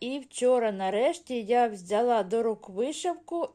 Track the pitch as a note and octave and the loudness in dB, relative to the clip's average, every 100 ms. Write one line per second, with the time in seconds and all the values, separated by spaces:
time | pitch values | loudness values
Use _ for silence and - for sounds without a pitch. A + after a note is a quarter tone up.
0 | A#3+ C#4 B3+ - B3 B3 A3 G3 F#3+ G#3 | -8 -8 -8 -2 2 4 2 0 -2 2
1 | C#4 E4 - B3 G#3 A#3+ A#3 G3+ F3 G#3 | 0 0 -6 -6 2 2 2 -2 -2 2
2 | A#3+ A3+ F#3 A3+ A3+ G#3+ - F#3+ B3+ D4+ | 4 2 2 0 0 -2 -8 -4 -4 -2
3 | F4+ E4+ - E4+ E4 | -4 -4 -6 -6 -4